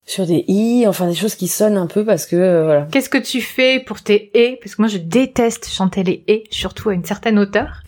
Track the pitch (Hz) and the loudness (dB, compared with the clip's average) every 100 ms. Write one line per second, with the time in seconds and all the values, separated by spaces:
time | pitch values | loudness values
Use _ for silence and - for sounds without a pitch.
0 | - - 175 165 - 196 226 240 226 180 | -10 -4 0 0 2 0 2 2 2 2
1 | 180 170 208 - 175 - 214 202 170 202 | -2 -2 -4 -4 -6 0 2 2 0 -2
2 | 214 180 - 175 185 170 156 147 147 269 | 0 0 0 0 2 2 4 2 2 -2
3 | 262 269 - 254 226 - 262 262 262 262 | 0 -2 -2 -4 -4 0 2 2 -2 -8
4 | - 208 208 240 240 254 196 - 220 196 | 0 0 2 2 2 0 -10 -2 -2 -2
5 | 165 214 262 - 233 226 - - 190 202 | 0 2 2 2 0 -2 -8 -2 -2 0
6 | 185 175 - 214 214 - 269 - - 185 | -2 -2 0 -2 -2 -8 -8 -6 -4 -4
7 | 165 202 233 208 196 202 285 - | -4 -6 0 2 2 0 -4 -8